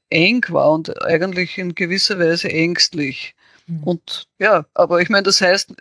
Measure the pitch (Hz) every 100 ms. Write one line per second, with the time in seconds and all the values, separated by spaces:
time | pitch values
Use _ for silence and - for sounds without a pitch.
0 | _ 160 180 247 196 147 143 160 160 -
1 | - 160 190 180 175 - 180 170 175 196
2 | - 190 165 170 - 156 165 175 - 165
3 | 139 135 - - _ _ - 165 151 175
4 | - - - - 208 180 - - 170 170
5 | 175 196 196 - 185 190 - -